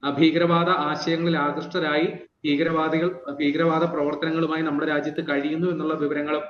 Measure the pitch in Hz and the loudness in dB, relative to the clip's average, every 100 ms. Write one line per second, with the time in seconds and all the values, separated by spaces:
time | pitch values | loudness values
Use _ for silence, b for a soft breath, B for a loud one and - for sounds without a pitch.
0 | 139 139 160 156 170 170 175 175 147 151 | -2 4 4 4 4 4 4 2 0 -2
1 | - 165 170 160 147 147 - 185 156 151 | -2 0 2 2 0 -2 -4 -2 0 2
2 | 180 - - _ 156 143 165 160 156 160 | 0 -4 -16 _ 0 2 2 0 0 0
3 | 175 180 147 143 143 151 165 160 170 156 | 0 -4 -12 -2 0 2 2 2 0 0
4 | 143 147 165 160 160 160 160 143 156 147 | -2 -2 -2 0 0 0 -2 0 0 0
5 | 147 156 156 143 147 160 180 165 156 151 | -2 -6 -2 -2 -2 -2 -2 -2 -2 -2
6 | 143 147 147 151 | -2 -2 -2 -4